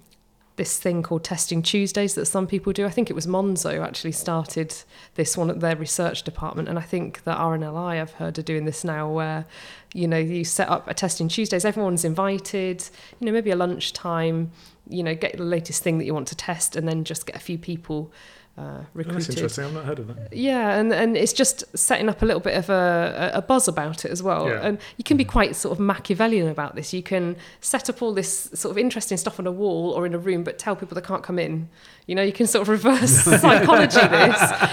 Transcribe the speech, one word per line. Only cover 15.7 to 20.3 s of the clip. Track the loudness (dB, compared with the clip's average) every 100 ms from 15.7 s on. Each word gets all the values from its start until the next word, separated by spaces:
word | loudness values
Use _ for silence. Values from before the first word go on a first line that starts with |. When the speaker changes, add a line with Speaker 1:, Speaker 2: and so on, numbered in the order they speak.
| -4
Speaker 1:
thing | 0 0
that | 0
you |
want | -4 -4
to | -8
test, | -8 -4 -4
and | -2 -2
then | -2
just | -4 -6
get | -10 -14
a |
few | -8 -10
people, | -6 -10 -6 -6 -8 -14 -20 -20 -20 -16
uh, | -12 -12
Speaker 2:
Oh, | -14
Speaker 1:
recruited. | -10 -6 -4
Speaker 2:
that's | -4 -4
interesting. | -4 -4 -6
I've |
not | -6
heard | -6 -6
of | -8
that. | -10 -10